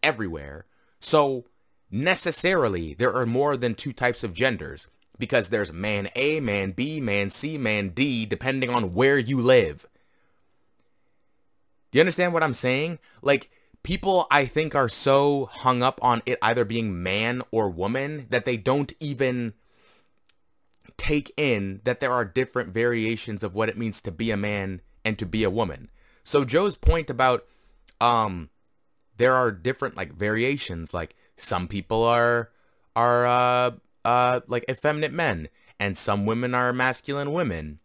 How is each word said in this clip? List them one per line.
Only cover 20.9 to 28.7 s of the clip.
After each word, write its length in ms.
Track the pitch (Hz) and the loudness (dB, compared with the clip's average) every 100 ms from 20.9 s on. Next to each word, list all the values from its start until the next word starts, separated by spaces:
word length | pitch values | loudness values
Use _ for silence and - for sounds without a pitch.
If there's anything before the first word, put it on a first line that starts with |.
| - | -6
take 340 | - 147 - - | 0 0 0 -2
in 420 | 147 107 98 95 | 0 0 -2 -4
that 160 | 123 120 | -4 -2
there 120 | 131 | 0
are 120 | 123 101 | 0 0
different 480 | 131 131 123 113 | -2 -2 -2 -4
variations 680 | 104 120 117 110 110 - 104 | 0 0 0 -2 -4 -6 -8
of 120 | 104 | -6
what 160 | 98 110 | -2 -2
it 80 | 107 | -2
means 240 | 113 - | -6 -6
to 100 | 98 | -8
be 180 | 82 113 | -4 -2
a 60 | 104 | -2
man 460 | 104 104 98 90 - _ 110 | -2 -4 -4 -8 -14 _ -6
and 120 | 104 | -4
to 60 | |
be 180 | 92 110 | -4 0
a 60 | 101 | 0
woman. 400 | 107 98 69 - _ _ _ | 0 -2 -4 -16 _ _ _
So 200 | - 147 | 0 0
Joe's 300 | 127 156 202 | 2 2 2
point 340 | - - 165 151 | 2 4 4 0
about, 360 | 123 131 120 - _ _ _ _ - | 2 4 2 -2 _ _ _ _ 0
um, 500 | 120 117 107 90 73 _ _ | 2 4 2 -2 -10 _ _